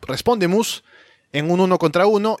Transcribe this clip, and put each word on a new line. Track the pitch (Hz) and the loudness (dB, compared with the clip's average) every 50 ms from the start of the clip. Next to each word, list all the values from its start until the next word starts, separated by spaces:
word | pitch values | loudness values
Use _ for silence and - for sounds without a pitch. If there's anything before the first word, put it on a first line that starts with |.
| - | -10
responde | - 131 - - 240 240 214 180 | -10 -10 -4 -2 -2 0 0 0
Moose | 170 185 220 220 - - - - _ _ - _ _ _ _ _ _ - | 0 0 0 -2 -2 -8 -12 -14 _ _ -20 _ _ _ _ _ _ -6
en | 143 151 165 | -4 -2 0
un | 175 185 | 0 2
uno | 190 185 185 165 | 2 2 2 0
contra | 170 156 147 175 190 | 0 0 0 2 2
uno. | 208 214 202 208 220 214 - | 2 2 2 0 -2 -4 -6